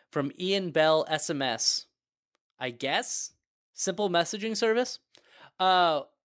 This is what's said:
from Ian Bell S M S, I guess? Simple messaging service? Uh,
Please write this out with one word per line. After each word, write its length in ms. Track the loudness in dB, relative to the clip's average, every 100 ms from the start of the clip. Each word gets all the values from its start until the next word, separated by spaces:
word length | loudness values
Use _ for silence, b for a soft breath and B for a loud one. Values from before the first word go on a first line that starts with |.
| b
from 220 | -4 -4 -4
Ian 340 | -2 0 0
Bell 340 | 2 4 4 2
S 220 | -2 -2
M 120 | -4
S, 440 | -2 -2 -2 -2 -6 _ _ _ _ _ _ -10
I 120 | -10
guess? 600 | -6 -2 -2 -2 -8 -10 _ _ _ _
Simple 380 | -8 -6 -2 0
messaging 460 | 0 0 -4 -6 -2
service? 420 | 0 2 0 -6 _ B B B B 0
Uh, 440 | 4 4 4 2 -4 _